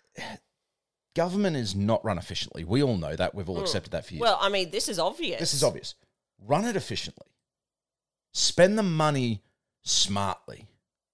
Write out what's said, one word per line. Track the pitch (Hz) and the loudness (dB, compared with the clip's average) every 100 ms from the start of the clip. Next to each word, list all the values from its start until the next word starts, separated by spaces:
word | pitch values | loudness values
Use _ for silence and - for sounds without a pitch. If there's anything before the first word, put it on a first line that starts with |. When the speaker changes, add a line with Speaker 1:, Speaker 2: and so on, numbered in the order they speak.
| _ - - - _ _ _ _ _ _ _ 160 | _ -14 -12 -14 _ _ _ _ _ _ _ -2
Speaker 1:
government | 175 190 196 143 | 0 2 0 0
is | 107 98 | -2 0
not | 104 110 110 | 2 2 0
run | 87 | -4
efficiently. | - - - - | -4 -6 -6 -8
We | 82 123 | 0 2
all | 139 98 | 2 2
know | 76 76 | -2 0
that. | 90 | -2
We've | 101 85 | -2 -6
all | 87 | -4
Speaker 2:
Mm. | |
Speaker 1:
accepted | 95 95 - | -2 -4 -4
that | 82 - | -6 -6
for | |
years. | 82 | -2
Speaker 2:
Well, | 226 185 | 2 2
I | 196 | 2
mean, | 202 175 | 0 -2
this | 202 240 | -2 -2
is | 180 | -2
obvious. | 175 330 269 - | -2 -2 -6 -4
Speaker 1:
This | 165 | -2
is | 139 | 2
obvious. | 143 - - - _ _ _ _ | 0 0 -10 -16 _ _ _ _
Run | 98 151 233 | 0 0 2
it | 208 | -2
efficiently. | - - - - - _ _ _ _ _ _ _ _ _ _ | -4 -6 -8 -10 -20 _ _ _ _ _ _ _ _ _ _
Spend | - - - 185 220 | -2 2 6 6 6
the | |
money | 190 156 151 139 120 104 _ _ _ _ | 2 2 2 2 0 -2 _ _ _ _
smartly. | - - 95 101 98 - - - - _ _ _ _ | -2 2 2 0 -2 -4 -8 -18 -20 _ _ _ _